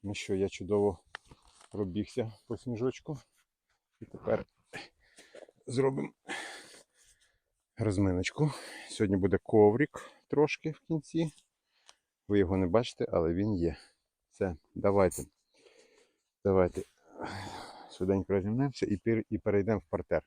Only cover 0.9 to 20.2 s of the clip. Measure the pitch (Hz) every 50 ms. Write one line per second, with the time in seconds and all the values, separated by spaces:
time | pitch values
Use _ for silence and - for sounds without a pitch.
0.9 | 92 - _ _ _ - _ _ - _ _ - _ - - _ - 101 104 95
1.9 | 87 104 101 - - 127 120 113 104 _ _ _ 117 101 - 127 120 107 120 131
2.9 | - - _ - 156 131 - _ _ _ _ _ _ _ _ _ _ _ _ _
3.9 | _ _ - - - - - - 110 - - _ _ _ _ _ - - - -
4.9 | _ _ _ _ _ - - - _ - - _ _ _ _ - - 127 135 135
5.9 | 135 139 143 - _ _ _ - - - - - - - - - - - - _
6.9 | _ _ _ _ _ _ _ _ _ _ _ _ _ _ _ _ _ - 113 107
7.9 | 98 95 101 95 92 90 - - - - 147 151 135 - - - - - - -
8.9 | - - 113 95 98 95 92 98 87 92 _ - - 110 104 104 104 123 151 -
9.9 | - - - - - _ _ _ - 147 151 147 - - - 156 151 - _ _
10.9 | 165 156 - - - 165 170 156 - - _ _ _ _ _ _ _ _ _ -
11.9 | _ _ _ _ _ _ _ - 101 101 98 85 95 95 95 87 82 113 123 -
12.9 | - _ 123 - - 90 82 80 87 90 101 110 107 90 85 82 78 - - -
13.9 | _ _ _ _ _ _ _ _ _ - 104 95 87 - _ _ _ - - 101
14.9 | 98 101 95 90 - - 67 - _ _ _ _ _ _ _ - _ - - _
15.9 | _ _ _ _ _ _ _ _ _ _ _ 101 95 95 90 87 - 95 95 _
16.9 | _ _ _ _ - - - - 95 98 101 - - - - - - - - -
17.9 | - - 95 95 95 95 90 - 95 101 92 104 110 123 139 143 131 - - -
18.9 | 104 92 _ 113 113 110 104 _ 110 101 - 110 101 101 98 101 110 98 - _
19.9 | - 90 87 _ 87 80